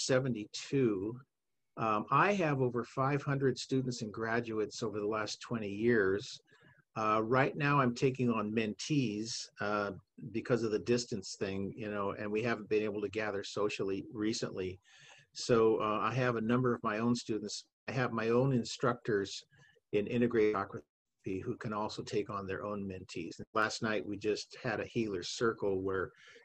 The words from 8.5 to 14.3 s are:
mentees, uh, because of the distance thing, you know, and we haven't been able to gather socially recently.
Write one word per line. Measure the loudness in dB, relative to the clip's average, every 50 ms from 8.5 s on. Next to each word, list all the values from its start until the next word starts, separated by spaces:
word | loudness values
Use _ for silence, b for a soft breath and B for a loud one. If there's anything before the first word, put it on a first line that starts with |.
| 0
mentees, | 0 0 0 -2 -4 -2 0 2 2 2 0 0 -4 -4 -6 -6 -8 -10 -10 _ -4
uh, | -2 0 0 0 0 -2 -4 -8 -12 _ _ -14 -10 -8
because | -6 -4 0 2 2 2
of | 2 2
the | 0
distance | 0 2 2 2 2 0 -2 -6 -6 -6 -8 -8 -6
thing, | -4 -4 -2 -2 -4 -4 -6
you | -6 -6 -6
know, | -4 -2 -2 -4
and | -4 -4 -4 -2
we | 0 0 2
haven't | 0 0 -2 -2 0
been | 2 2 2
able | 0 -2 -2
to | -4 -2
gather | -2 -2 -2 -2 -2 -4 -6
socially | -6 -2 0 0 0 0 -2 -2 -2 -2 -4 -6 -6 -4
recently. | -2 0 0